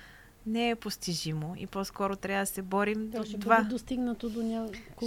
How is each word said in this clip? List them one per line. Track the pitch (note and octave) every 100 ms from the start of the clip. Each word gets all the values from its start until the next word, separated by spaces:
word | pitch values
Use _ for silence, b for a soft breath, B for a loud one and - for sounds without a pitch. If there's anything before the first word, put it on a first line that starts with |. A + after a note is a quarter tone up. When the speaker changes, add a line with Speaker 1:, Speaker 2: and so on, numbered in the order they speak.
| B B B B A3
Speaker 1:
не | A3+ A#3
е | A#3
постижимо | G#3 - - D#3+ D#3+ D#3 D3+ F#3
и | G3
по-скоро | G3 G3 - G3 G3
трябва | F#3+ G3
да | G3
се | -
борим | F#3 G3 G#3 G#3+ A3
Speaker 2:
То | A3+
Speaker 1:
до |
Speaker 2:
ще | A3 G3+
Speaker 1:
два. | G#3 A3+
Speaker 2:
бъде | G#3+
достигнато | A#3+ - B3 B3 A3+ A#3
до | A3+
няколко | A3+ A3+ A3 A3 - -